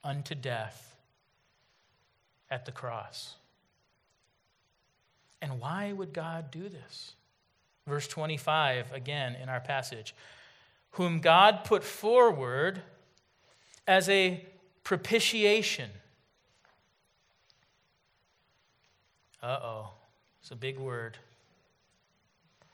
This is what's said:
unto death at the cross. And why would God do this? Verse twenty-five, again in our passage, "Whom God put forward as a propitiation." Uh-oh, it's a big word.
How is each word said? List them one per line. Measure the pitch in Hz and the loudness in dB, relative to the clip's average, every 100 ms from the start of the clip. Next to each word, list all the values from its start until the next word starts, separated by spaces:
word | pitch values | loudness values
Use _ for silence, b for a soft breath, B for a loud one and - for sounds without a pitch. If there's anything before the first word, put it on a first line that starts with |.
unto | 147 143 143 | -8 -8 -8
death | 147 127 117 110 - - - _ _ _ _ _ _ _ _ _ _ _ _ _ _ _ | -8 -6 -6 -6 -12 -20 -20 _ _ _ _ _ _ _ _ _ _ _ _ _ _ _
at | 127 | -10
the | 131 | -10
cross. | 127 123 113 104 - - - _ _ _ _ _ _ _ _ _ _ _ _ _ _ _ _ _ _ _ _ | -12 -10 -10 -12 -16 -16 -20 _ _ _ _ _ _ _ _ _ _ _ _ _ _ _ _ _ _ _ _
And | 151 127 | -10 -8
why | 123 180 202 | -6 -6 -6
would | 196 180 | -6 -8
God | 160 160 165 147 | -8 -8 -8 -10
do | 160 196 | -12 -14
this? | 170 - - - - _ _ _ _ _ _ | -14 -18 -18 -18 -20 _ _ _ _ _ _
Verse | - 147 143 | -6 -6 -4
twenty-five, | - 156 151 - 156 143 127 123 | -6 -4 -2 0 2 2 0 -4
again | 135 127 147 127 | -10 -6 -4 -6
in | 123 131 | -6 -8
our | 127 | -8
passage, | 127 135 127 113 110 B B B B B B B B | -4 -4 -4 -12 -14 B B B B B B B B
"Whom | - 180 165 | -2 -2 4
God | 165 170 208 190 | 8 10 10 6
put | - 214 | 0 0
forward | - - 208 247 233 151 127 127 170 190 - - _ _ _ _ b b b b - | 0 -4 4 8 8 6 -2 -2 -2 -4 -14 -20 _ _ _ _ b b b b 4
as | 190 175 | 4 6
a | 196 185 180 - - _ _ | 4 4 0 -10 -20 _ _
propitiation." | - 185 - 226 220 226 208 220 - - 113 98 - _ _ _ _ _ _ _ _ _ _ _ _ _ _ _ _ _ _ _ _ _ _ _ _ _ _ _ _ _ _ _ _ _ | -4 -2 2 2 2 4 4 4 2 -4 -8 -14 -20 _ _ _ _ _ _ _ _ _ _ _ _ _ _ _ _ _ _ _ _ _ _ _ _ _ _ _ _ _ _ _ _ _
Uh-oh, | 120 131 117 110 101 101 _ _ _ _ | -8 -6 -8 -10 -14 -18 _ _ _ _
it's | - | -20
a | 120 | -12
big | 131 135 | -10 -8
word. | 135 120 113 113 - _ _ _ _ _ _ _ _ _ _ _ 160 _ b | -10 -8 -10 -14 -20 _ _ _ _ _ _ _ _ _ _ _ _ _ b